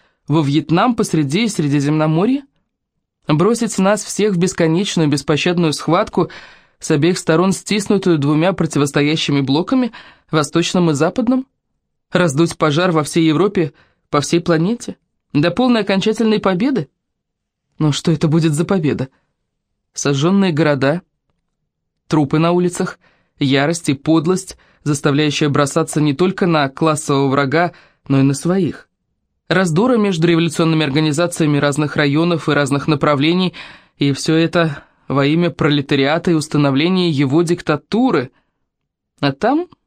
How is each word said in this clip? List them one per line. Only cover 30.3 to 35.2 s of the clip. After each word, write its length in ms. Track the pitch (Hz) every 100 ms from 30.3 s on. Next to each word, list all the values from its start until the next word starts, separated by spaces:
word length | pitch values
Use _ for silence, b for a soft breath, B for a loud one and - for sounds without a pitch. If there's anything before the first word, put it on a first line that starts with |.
| 165 165 - 165 156
организациями 720 | 151 139 156 147 175 - 156 143
разных 380 | 143 143 147 -
районов 520 | 147 147 170 165 160
и 40 |
разных 360 | 147 139 139 139
направлений, 680 | 143 - 135 151 180 185 B B B B B
и 160 | 143
все 220 | 135 -
это 480 | 160 165 170 165 143 B B -
во 160 | 135